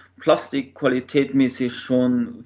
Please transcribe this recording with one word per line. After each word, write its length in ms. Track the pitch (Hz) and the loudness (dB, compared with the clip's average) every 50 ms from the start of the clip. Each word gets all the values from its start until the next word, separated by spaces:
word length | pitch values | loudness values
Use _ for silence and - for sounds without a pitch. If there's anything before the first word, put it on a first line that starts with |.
| - _ _ _ - 156 151 - - - - 139 127 - - | -20 _ _ _ 0 2 2 2 0 -4 -6 -6 -6 -8 -8
Plastikqualitätmäßig 1000 | - 147 127 131 127 127 - - 143 135 131 131 135 135 123 - - 127 120 120 | -2 0 0 0 0 -2 0 0 0 0 2 2 2 2 2 0 -2 -4 -4 -4
schon 720 | - - - 127 127 127 123 123 120 117 117 - - - | -8 -4 0 0 2 2 2 0 0 -2 -4 -8 -14 -18